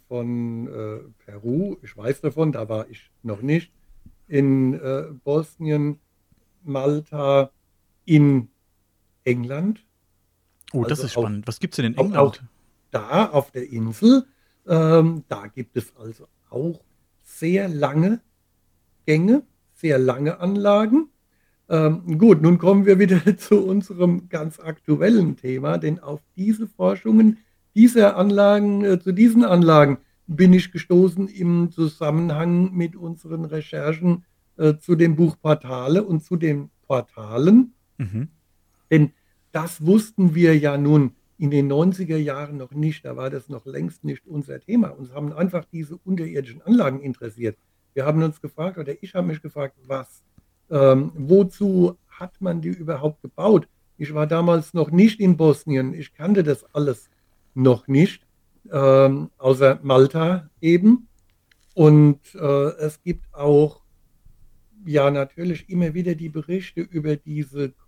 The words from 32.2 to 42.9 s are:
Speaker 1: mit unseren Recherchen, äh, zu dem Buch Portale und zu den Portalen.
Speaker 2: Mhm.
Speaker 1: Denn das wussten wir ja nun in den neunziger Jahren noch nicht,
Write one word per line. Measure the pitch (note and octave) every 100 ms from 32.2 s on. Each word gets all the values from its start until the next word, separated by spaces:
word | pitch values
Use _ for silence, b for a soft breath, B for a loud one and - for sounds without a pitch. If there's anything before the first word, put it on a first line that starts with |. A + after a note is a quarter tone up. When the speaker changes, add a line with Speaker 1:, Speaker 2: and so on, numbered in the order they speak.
| E3+ D3 E3+ F3 F#3 F3+
Speaker 1:
mit | E3 F3
unseren | E3+ E3 D#3+ E3 D#3+
Recherchen, | D#3 D3+ D#3 D3 D#3+ F3+ F3 _ _ _ -
äh, | D#3 D3+
zu | - E3
dem | E3+ D#3
Buch | E3+ -
Portale | D#3 D3+ C3 B2+ C3 F3+
und | G#3 D#3+ -
zu | F3
den | D#3+ C#3+ C#3+ _ -
Portalen. | C3 - - G#2+ A#2 E3 A#3 A#3+ _ _ -
Speaker 2:
Mhm. | G#2 G#2+ D3 _ _ _ _ _ -
Speaker 1:
Denn | D#3+ D3+ _ _ _ _
das | D#3+ E3+ - D#3
wussten | G#3+ G#3+ - F3+ D#3+
wir | E3 D#3
ja | D3 C#3+
nun | C#3+ D3+ C3 _ _ -
in | D3
den | C#3+ C#3
neunziger | C#3 F3+ F#3 E3 D#3+
Jahren | D3 C#3 D3 D3
noch | B2+
nicht, | C#3+ D#3